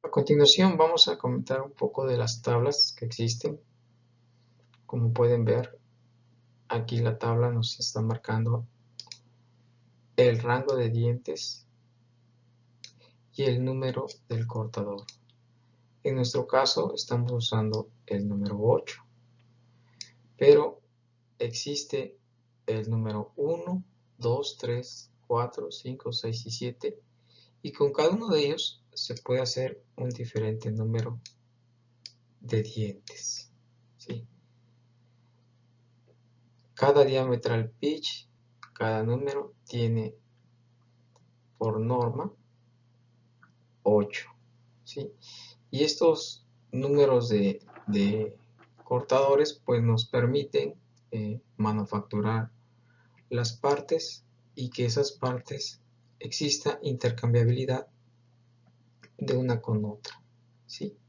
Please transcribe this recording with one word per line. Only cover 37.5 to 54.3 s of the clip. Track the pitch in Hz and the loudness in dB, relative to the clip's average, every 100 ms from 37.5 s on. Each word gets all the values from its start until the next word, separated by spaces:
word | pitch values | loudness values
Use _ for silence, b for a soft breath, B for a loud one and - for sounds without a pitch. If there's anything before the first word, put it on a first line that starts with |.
| 117 113 | -2 -2
pitch, | - 143 156 - - - _ _ _ - | -4 -4 -4 -6 -10 -16 _ _ _ -20
cada | - 110 110 | -6 -2 0
número | 113 127 139 139 - - | 0 -2 -2 -4 -8 -14
tiene | _ 120 117 113 107 - _ _ _ _ _ _ _ _ _ _ _ _ _ _ | _ -2 0 0 -2 -10 _ _ _ _ _ _ _ _ _ _ _ _ _ _
por | 113 110 | -2 0
norma | 113 127 120 123 180 - _ _ _ _ _ _ _ _ _ _ _ _ _ _ | -2 0 0 -2 -6 -10 _ _ _ _ _ _ _ _ _ _ _ _ _ _
ocho, | - 104 104 - - - _ _ _ _ | 4 4 4 -4 -12 -20 _ _ _ _
¿sí? | - - - - B B B B _ | -16 -10 -10 -12 B B B B _
Y | 131 | 0
estos | 151 - 165 151 - - _ _ _ | 0 4 4 4 -2 -14 _ _ _
números | 127 139 147 139 127 117 | -4 0 6 6 6 4
de, | 104 98 95 - - - | 2 2 0 -10 -18 -2
de | 101 101 107 110 - _ _ _ _ | 2 2 0 -4 -8 _ _ _ _
cortadores, | - 123 120 131 135 139 151 - | -4 -4 2 2 6 4 4 -2
pues, | - 120 | 0 2
nos | 117 113 - | 4 2 2
permiten, | 127 120 139 139 - - - _ _ _ | 2 2 2 0 0 -2 -6 _ _ _
eh, | 113 107 113 _ _ | -6 -6 -6 _ _
manufacturar | 107 107 101 104 98 104 107 113 113 _ _ _ b b b b _ | -2 0 -2 -6 -4 -2 0 0 -4 _ _ _ b b b b _
las | 120 113 | -2 -2
partes | - 139 143 - - - - _ | 0 0 0 0 -2 -2 -14 _